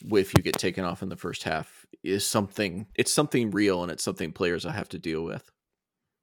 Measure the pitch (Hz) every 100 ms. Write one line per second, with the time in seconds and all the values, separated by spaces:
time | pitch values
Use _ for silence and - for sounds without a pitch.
0 | - 104 92 - 82 - 95 90 90 90
1 | 95 85 90 - 92 78 - - _ -
2 | - 101 - 113 98 - 101 87 110 -
3 | - - 151 135 113 98 104 87 87 80
4 | - 90 82 - 87 85 82 95 - -
5 | 85 78 82 - - _ _ _ _ _
6 | _ _